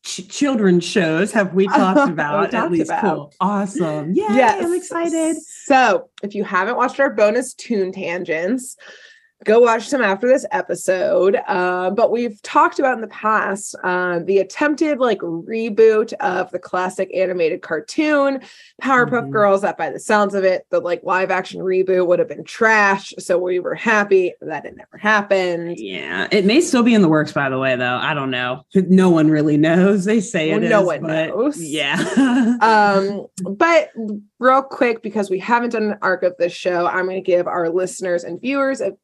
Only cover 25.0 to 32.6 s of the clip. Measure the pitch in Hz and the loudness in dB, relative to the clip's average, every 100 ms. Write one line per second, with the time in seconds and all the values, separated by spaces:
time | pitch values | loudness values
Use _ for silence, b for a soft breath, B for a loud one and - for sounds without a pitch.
25 | 208 214 208 196 180 170 170 170 104 92 | 0 0 2 0 0 -4 -6 -10 -10 -10
26 | 69 90 - 208 190 247 339 254 233 226 | -6 -6 0 2 4 4 2 2 4 4
27 | 175 156 147 - 135 131 131 123 123 123 | 4 4 0 -2 -2 -2 0 0 -2 -2
28 | 139 151 135 127 123 131 - 190 180 185 | -2 -4 -4 -4 -4 -6 -2 -2 4 4
29 | 185 165 151 156 151 151 156 165 190 208 | 6 6 4 4 2 2 4 4 4 2
30 | 185 226 185 180 156 160 226 220 185 147 | 2 0 0 -4 -2 0 2 2 2 -2
31 | 160 156 160 - 269 285 160 151 139 160 | -4 -2 -2 -2 -2 -4 -6 -4 -2 -2
32 | 359 - 269 247 233 240 | 0 2 2 4 2 2